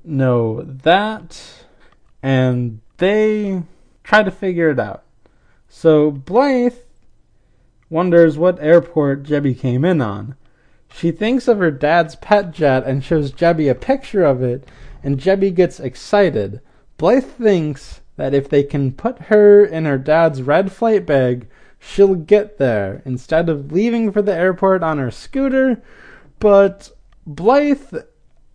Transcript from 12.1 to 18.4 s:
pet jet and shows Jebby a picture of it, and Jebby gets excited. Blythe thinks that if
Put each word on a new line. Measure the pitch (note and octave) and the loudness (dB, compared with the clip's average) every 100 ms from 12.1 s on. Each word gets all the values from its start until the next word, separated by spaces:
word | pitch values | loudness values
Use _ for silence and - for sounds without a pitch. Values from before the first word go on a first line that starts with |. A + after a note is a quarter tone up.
| - | -6
pet | - G#3 F#3 | 0 0 0
jet | D#3 D3 C3 C3 | -2 0 0 -2
and | C#3 | -6
shows | - D#3+ C#3 | -2 -2 -2
Jebby | - E3+ E3 D3 | -2 0 2 0
a | B2 | -2
picture | - C4+ - G#3 D#3+ | -2 -4 -4 0 0
of | B2+ | 0
it, | B2+ B2+ - - - - | -2 -6 -10 -20 -20 -10
and | C#3 C#3 | -6 -4
Jebby | F3+ G3 G3 F3+ | 0 0 0 2
gets | F3+ - | 0 -2
excited. | C3 - - G#3 F#3+ A#2+ G2 G2+ - _ _ - | -12 -12 -2 2 2 0 -6 -10 -18 _ _ -4
Blythe | D#3+ C4 | 0 0
thinks | C4 - A3+ F#3 D3+ C3+ - - - - | 0 -2 0 0 -2 -6 -14 -20 -18 -8
that | C#3 | -2
if | C#3 | -2